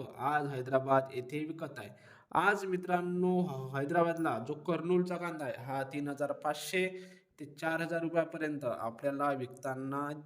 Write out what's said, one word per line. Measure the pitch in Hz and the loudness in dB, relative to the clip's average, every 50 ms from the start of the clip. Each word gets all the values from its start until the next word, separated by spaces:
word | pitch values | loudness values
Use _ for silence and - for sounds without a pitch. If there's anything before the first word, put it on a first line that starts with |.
| 131 - - - | -10 -10 -8 -2
आज | 120 139 151 147 147 139 | 0 2 2 2 2 0
हैदराबाद | 139 127 127 127 131 131 131 135 135 135 131 135 - | -2 -4 -2 2 2 2 4 6 6 6 4 4 -2
येथे | 123 123 - 151 151 156 | -6 -6 -4 -4 -4 -4
विकत | 156 160 156 165 147 - 123 | -4 -6 -6 -8 -8 -8 -10
आहे. | 107 101 - - - - - - - - - | -12 -12 -12 -16 -20 -20 -20 -20 -10 -2 2
आज | 151 170 196 208 202 196 | 4 4 4 4 4 2
मित्रांनो | 190 185 180 180 180 180 175 175 175 180 180 180 180 180 180 | 0 -2 -2 0 2 2 2 2 2 0 2 4 4 4 4
ह-, | 180 151 139 131 131 131 135 139 | 2 2 0 -4 -6 -4 -2 -2
हैदराबादला | 139 143 165 175 170 170 165 160 165 156 127 113 117 123 | 0 2 4 4 4 4 4 2 2 0 0 0 -2 -4
जो | 147 147 - | -6 -6 -2
कर्नूलचा | - 170 160 160 170 180 180 180 180 180 | -2 -2 0 2 2 4 4 4 2 0
कांदा | 170 175 170 160 156 151 | -4 -4 -4 -4 -4 -4
आहे | 131 113 - 123 | -4 -4 -4 -4
हा | 131 135 135 135 135 143 | -4 -2 -2 -2 -2 -2
तीन | 147 143 143 | -4 -2 -2
हजार | 143 135 147 139 143 - - | -2 -2 -2 -2 -2 -2 -2
पाचशे | 151 147 - - - - 185 185 185 185 185 - - - - _ _ _ - | -2 -2 -2 -4 -2 0 0 0 0 -2 -6 -14 -14 -18 -20 _ _ _ -14
ते | 151 139 - - | -14 -14 -8 -2
चार | - 160 165 160 | -2 0 0 0
हजार | 165 156 170 165 165 | 0 0 0 0 0
रुपयापर्यंत | 160 165 170 160 160 160 165 156 151 151 143 135 | 2 2 2 2 2 0 -2 -2 -2 -2 0 0
आपल्याला | 123 110 - 101 117 117 - - 143 139 139 143 143 139 | -2 -2 0 -2 -4 -4 -2 -2 -2 0 2 2 2 2
विकताना | 131 123 123 123 - - 135 131 131 131 135 139 143 143 143 151 151 151 | 0 -2 -6 -8 -6 -6 -4 -4 -4 -4 -4 -2 -2 -2 -4 -4 -8 -10